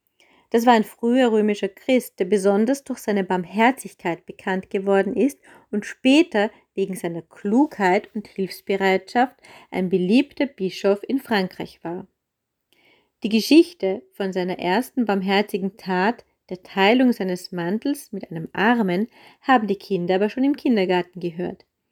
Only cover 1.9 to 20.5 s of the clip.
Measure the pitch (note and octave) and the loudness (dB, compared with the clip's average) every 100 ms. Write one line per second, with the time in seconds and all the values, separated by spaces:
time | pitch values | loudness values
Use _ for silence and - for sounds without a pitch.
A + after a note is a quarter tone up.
1.9 | B3+ - - F#3 G3+ G3 G3+ A3+ C#4 - | 0 0 -6 0 2 2 2 2 -2 -6
2.9 | B3 - G3+ F#3 F#3 F3 G3 A#3 B3 - | -8 -4 -2 -2 -4 -4 2 2 2 -6
3.9 | - F3+ E3 - - - F#3+ - G3+ G3 | -10 -8 -8 -10 -12 -6 -6 -4 -4 0
4.9 | G3 G3 - C4 - _ - _ G#3 - | 2 2 0 -2 -2 _ -20 _ -8 -8
5.9 | - C4 C#4+ E4 G#3+ G#3+ - _ - F#3+ | -2 4 4 4 0 -2 -4 _ -6 -6
6.9 | F3+ F3 E3+ - - G3+ A#3 D4+ - F#3+ | -6 -8 -8 -12 -10 -2 0 0 0 0
7.9 | G3 - G#3+ - - F#3 - - G3 F#3+ | 0 -2 -10 -10 -8 -8 -8 -6 0 2
8.9 | F#3+ - B3 B3+ - - - - F3+ F#3 | 0 0 -2 -2 -4 -20 -20 -10 -4 -2
9.9 | F3+ F3+ A#3+ C#4+ - C#4 - F#3 - G3+ | 0 2 2 2 -2 -6 -4 -8 -2 0
10.9 | G3+ - C4 - G#3 F#3 - F3 - E3+ | 0 -2 -6 -2 -2 -2 -6 -14 -14 -12
11.9 | F3+ G3 _ _ _ _ _ _ _ _ | -12 -14 _ _ _ _ _ _ _ _
12.9 | _ _ _ G#3 A3 - D4+ E4 - F#3+ | _ _ _ -4 -2 4 4 4 0 -4
13.9 | G#3 - - G3 F#3 F3+ F3+ F3 G3 B3 | -4 -8 -8 -6 -4 -4 -4 -2 -2 -2
14.9 | - A3 G3 F#3+ G3 G#3 G3 F#3+ - F#3+ | -2 -2 0 0 0 0 -4 -6 -8 -4
15.9 | F3+ G3+ A#3+ - _ - F3+ - G3+ G3 | 0 0 -2 -10 _ -16 -16 -8 0 2
16.9 | B3+ B3+ A3 F#3 F3+ - F3 E3+ G#3+ C#4 | 4 2 0 -4 -6 -8 -8 -4 -4 -4
17.9 | C#4+ - F#3+ - E3 E3 - G#3 A#3+ G3 | -6 -8 -14 -12 -10 -8 -2 2 2 2
18.9 | F3+ A3+ _ - _ - B3+ G#3 G3 - | 0 -2 _ -20 _ 2 2 2 -6 -4
19.9 | F#3 F3 F#3 G#3 B3 C4+ | -2 0 0 0 0 -2